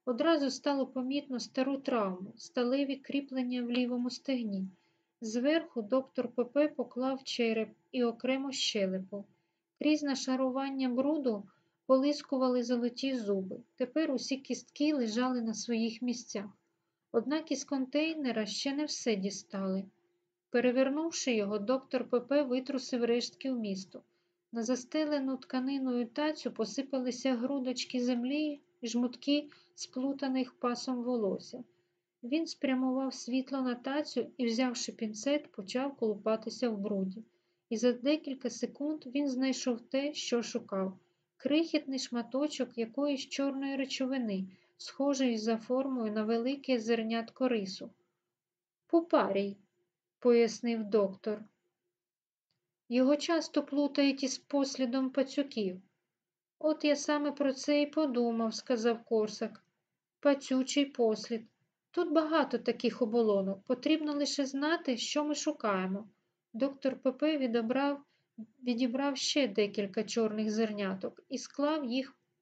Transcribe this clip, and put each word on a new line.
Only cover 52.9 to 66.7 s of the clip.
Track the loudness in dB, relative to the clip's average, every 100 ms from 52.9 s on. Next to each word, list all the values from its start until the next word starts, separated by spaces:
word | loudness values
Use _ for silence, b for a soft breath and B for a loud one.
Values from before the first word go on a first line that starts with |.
| 4 6 4
часто | 2 0 2 -2
плутають | 0 0 0 4 4 4
із | -2 -4
послідом | -2 0 0 0 0 0 0
пацюків». | 0 0 0 -2 -2 -4 -4 -14 _ _ _ _ _ _ -4
«От | 0 2
я | 2 2
саме | 0 0 0
про | 0 0
це | 0 2 2
і | 2
подумав», | 2 0 2 0 0 -2
сказав | -2 -2 0 2 0
Корсак. | 0 0 0 -2 -8 -10 _ _ _ _ _ _
«Пацючий | 4 4 2 0 2 2
послід. | 2 4 2 2 -2 -6 -8 _ _ _ _
Тут | -2 2
багато | 2 4 2 2 0
таких | 0 0 0 0
оболонок. | 2 4 4 4 2 -2
Потрібно | -2 0 2 2 2
лише | 0 0 0 -2
знати, | 0 0 0 0 -2
що | 0 0
ми | 0
шукаємо». | 0 -2 -2 0 0 0 -4 -8 _ _ _ _
Доктор | -2 -2